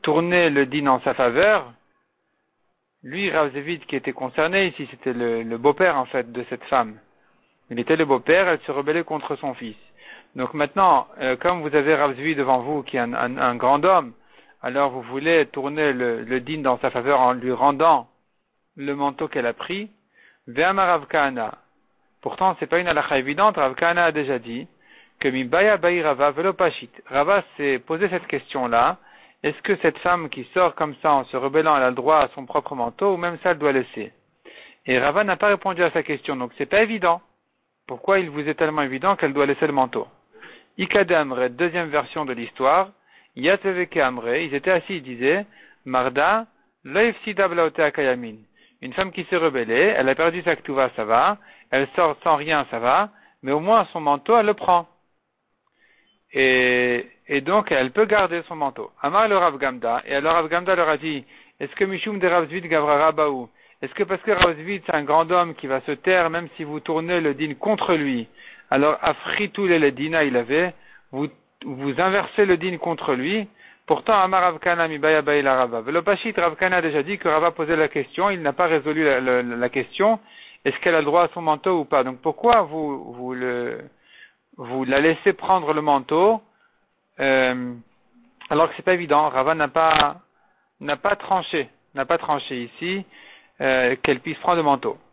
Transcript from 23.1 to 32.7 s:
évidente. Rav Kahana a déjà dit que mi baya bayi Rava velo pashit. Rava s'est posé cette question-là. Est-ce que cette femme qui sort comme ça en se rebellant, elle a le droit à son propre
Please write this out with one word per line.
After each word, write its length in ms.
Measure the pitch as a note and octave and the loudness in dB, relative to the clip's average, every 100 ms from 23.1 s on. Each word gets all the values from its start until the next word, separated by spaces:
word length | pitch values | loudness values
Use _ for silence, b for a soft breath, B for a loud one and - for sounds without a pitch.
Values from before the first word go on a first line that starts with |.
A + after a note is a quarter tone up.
| C#3+ | -2
évidente. 380 | C3 D3 G#3+ F#3+ | -2 2 2 2
Rav 180 | C3+ | -2
Kahana 320 | C3 E3+ E3+ E3+ | 0 0 2 0
a 60 | |
déjà 260 | D3+ C#3 B2+ | 0 -4 -4
dit 280 | A#2 A#2 D#3+ _ b b b _ | -6 -12 -12 _ b b b _
que 80 | C#3 | -4
mi 160 | B2+ | -2
baya 320 | B2 D#3+ G#3 G3+ | -2 2 2 4
bayi 260 | F3 F3 | 2 0
Rava 280 | D#3 B2+ D3 | 0 2 0
velo 220 | C#3 F#3 | 2 -4
pashit. 380 | F#3 F3+ - B2 - - | 0 -2 -2 -16 -20 -4
Rava 360 | C3 D3+ G3+ - - | 0 2 2 0 -6
s'est 220 | C#3+ C3 | -2 -2
posé 300 | - E3 G3 | -4 -4 -2
cette 180 | F3 - | -4 -6
question-là. 720 | C#3+ - C#3+ B2 A#2 C3 F#3 b b b b | -8 -6 -6 0 2 2 0 b b b b
Est-ce 180 | D3 D3+ | -6 -6
que 140 | - G3 | -4 0
cette 160 | E3 D#3 | 0 0
femme 300 | F3 F3 D#3 | 0 0 -2
qui 160 | - B2 | -10 -6
sort 200 | F#3 F3 | 0 0
comme 200 | - D#3 C3 | 0 -6 -2
ça 100 | D#3+ | 2
en 120 | C#3+ | 2
se 120 | B2+ C3+ | 0 -4
rebellant, 400 | C3+ D3+ D#3 D3 | 0 2 4 4
elle 60 | |
a 80 | B2+ | 2
le 60 | B2+ | 0
droit 220 | B2+ D#3 | 2 4
à 100 | C3+ | 2
son 180 | - B2+ | -4 -6
propre 280 | D3 - | -6 -4